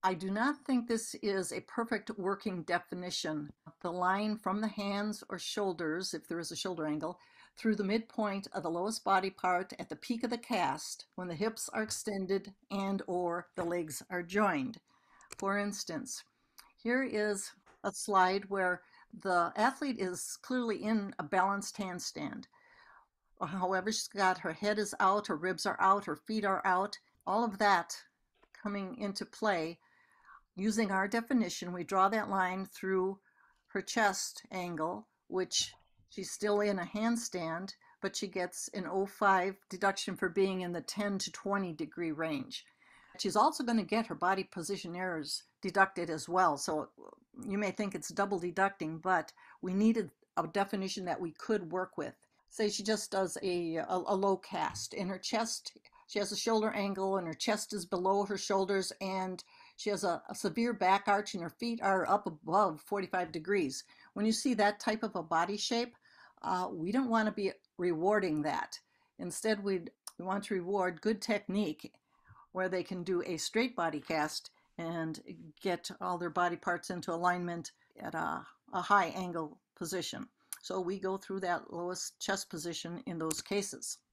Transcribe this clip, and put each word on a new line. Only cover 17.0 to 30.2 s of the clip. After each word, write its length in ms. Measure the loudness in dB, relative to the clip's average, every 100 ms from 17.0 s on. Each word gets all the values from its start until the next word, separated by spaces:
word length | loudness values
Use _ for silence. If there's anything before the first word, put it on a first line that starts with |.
is 500 | 2 0 0 0 -4 -12 _ -6 -6
a 80 |
slide 560 | -4 2 6 6 4 -2
where 320 | 0 2 0 -6 -20 -20 -8
the 360 | 2 4 4 4
athlete 440 | 2 2 -4 -2
is 380 | -2 -4 -8 -10
clearly 420 | -4 -2 0 -2
in 320 | 2 2 0 -6
a 60 |
balanced 540 | 0 4 4 2 -2 -6
handstand. 680 | -6 -6 -8 -6 -8 -8 -14 _ _ -20 -20 -20 _ _ _ _ -6
However, 460 | -2 0 0 0
she's 160 | -4 -4
got, 320 | 2 4 4
her 140 | -2
head 260 | -2 0 0
is 160 | -2 2
out, 260 | 4 4 0
her 80 | -2
ribs 300 | -2 -2 -2
are 100 | 4
out, 240 | 4 4 2
her 100 | -6
feet 300 | -4 -2 2
are 200 | 2 4
out, 320 | 2 2 -6 _ _ -2
all 160 | 2
of 140 | 0 4
that 460 | 6 6 4 -10 -12 _ _ _ _
coming 440 | -10 -6 -6 -6 -4
into 280 | -6 -4 -8
play. 540 | -2 0 2 -2 -6 _ _ _ _